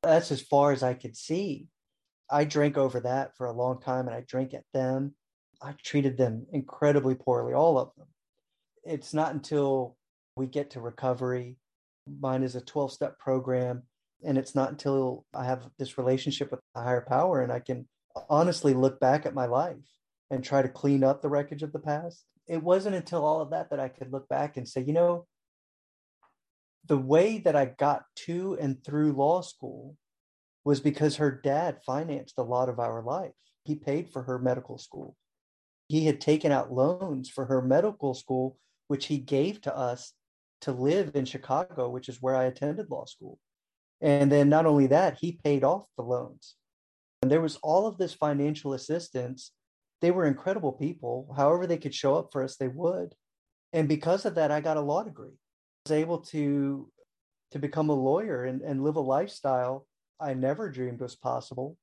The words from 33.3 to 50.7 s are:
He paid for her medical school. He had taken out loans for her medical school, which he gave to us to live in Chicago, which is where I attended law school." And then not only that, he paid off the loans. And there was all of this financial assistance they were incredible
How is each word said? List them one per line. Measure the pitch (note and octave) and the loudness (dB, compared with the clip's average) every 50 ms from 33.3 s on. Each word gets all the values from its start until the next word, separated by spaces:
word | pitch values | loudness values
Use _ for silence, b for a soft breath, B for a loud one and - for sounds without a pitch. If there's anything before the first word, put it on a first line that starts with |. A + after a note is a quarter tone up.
| - _ _ _ _ _ _ | -12 _ _ _ _ _ _
He | - D3+ | -8 -8
paid | D3+ - - C#3 D#3 E3+ E3+ | -6 -4 -4 -4 -4 -4 -6
for | - C#3 B2+ | -10 -12 -6
her | B2+ B2+ B2+ | -6 -6 -2
medical | B2 B2+ B2+ B2+ B2+ - - - | 0 0 0 0 -4 -12 -16 -16
school. | - - - - - - - _ _ _ _ _ _ _ _ _ _ _ _ _ _ _ | -16 -18 -16 -16 -16 -16 -18 _ _ _ _ _ _ _ _ _ _ _ _ _ _ _
He | D3 D#3 D#3+ | 0 2 4
had | D#3 D3+ D3 | 4 2 2
taken | - - D3+ D#3 D#3+ D#3+ C#3+ | 4 4 4 4 6 4 2
out | C3+ - - C3 | 2 2 -2 0
loans | B2 C3 D3 F3+ F3+ F#3+ F#3 D3+ C3 C3 - | 2 2 2 2 -2 -4 -6 -6 -6 -8 -10
for | - - C3+ | -8 -8 -4
her | A#2+ C3+ C3 B2+ | 0 0 0 4
medical | C3 C3 D3 F3+ G#3+ G#3 - - C#3 B2+ | 4 4 4 4 2 -2 -2 -4 -4 -4
school, | C3 - _ C3 C3 B2+ C3 C3 _ _ _ _ _ _ _ | -4 -6 _ -2 -2 -2 -4 -6 _ _ _ _ _ _ _
which | C#3+ C3+ - | -6 -6 -4
he | - D3+ C#3+ | -4 -4 -4
gave | B2+ B2+ C#3+ C3+ C#3+ F3+ G#3 - - | -4 -2 0 0 0 0 -2 -6 -6
to | C#3+ - | -6 -4
us | - C3 B2 B2 B2+ - - _ _ _ _ _ _ _ _ _ _ - | -4 -4 -4 -4 -6 -10 -20 _ _ _ _ _ _ _ _ _ _ -6
to | - C3+ | -6 -4
live | B2 B2+ C#3 D#3+ G3 G3 D3+ - | 0 0 2 2 2 0 0 -2
in | C#3+ C3 | -4 -4
Chicago, | B2+ - B2+ - - C3 D3 F3+ F3+ - D3 B2+ B2 | -4 -8 -12 -6 -2 -2 -2 -2 -4 -6 -6 -6 -4
which | B2 B2+ B2+ - | -6 -8 -10 -12
is | B2+ A#2+ B2+ | -14 -6 -2
where | C3 C3 | 0 0
I | C3 B2+ | 2 0
attended | B2+ B2+ - C#3 D3 D#3 F#3+ G#3 E3 | 0 -2 -2 -6 -6 -4 -6 -8 -8
law | - - - | -10 -10 -10
school." | - - _ G#2 - - _ _ _ _ _ _ _ _ _ _ _ _ _ | -12 -16 _ -18 -20 -20 _ _ _ _ _ _ _ _ _ _ _ _ _
And | - D#3 C#3+ C#3+ C#3+ C#3 | 2 4 4 6 6 6
then | C#3+ D3 C#3+ C#3+ | 8 8 8 8
not | D3 D#3 E3 | 8 6 6
only | D#3+ D3 D3 C#3 C3 | 6 6 6 6 6
that, | C3+ D#3 F#3+ F3+ C3+ - | 6 6 4 4 0 -2
he | - F3 E3+ | -6 -6 -6
paid | - - D3 C#3+ C#3 C3 | -4 0 0 2 4 4
off | C#3 E3 G3 G3+ _ _ | 2 2 2 -2 _ _
the | - A#2+ | -10 -4
loans. | A#2 B2 B2 B2 A#2+ B2+ - - - - _ _ _ _ _ _ _ _ _ _ _ _ _ - | -4 -2 -4 -4 -8 -14 -20 -20 -20 -20 _ _ _ _ _ _ _ _ _ _ _ _ _ 2
And | C3 | 4
there | C#3+ D#3+ | 4 4
was | E3 D#3+ D3+ | 4 2 -4
all | - - D3+ D#3 F#3 G#3 | -4 -2 2 4 4 4
of | A3 G#3 F3+ | 2 0 -2
this | F#3 E3+ - | -2 -4 -2
financial | - - D3+ D3 C#3 C#3+ D3 D3+ D3 - C#3+ C3+ | -2 0 0 2 2 0 0 -2 -2 -4 -6 -6
assistance | C3 - - D3+ F3 E3+ - _ C3 B2 B2 C3 C3 - - _ _ _ _ _ _ _ _ _ _ - | -6 -4 -4 -4 -4 -4 -6 _ -6 -6 -6 -8 -12 -16 -20 _ _ _ _ _ _ _ _ _ _ 2
they | E3+ F3+ | 2 4
were | F#3 F3 | 4 4
incredible | D3+ C3+ C3 - F#3 G3 G#3+ F3 C#3+ | 2 2 0 -2 -4 -4 -2 -2 -4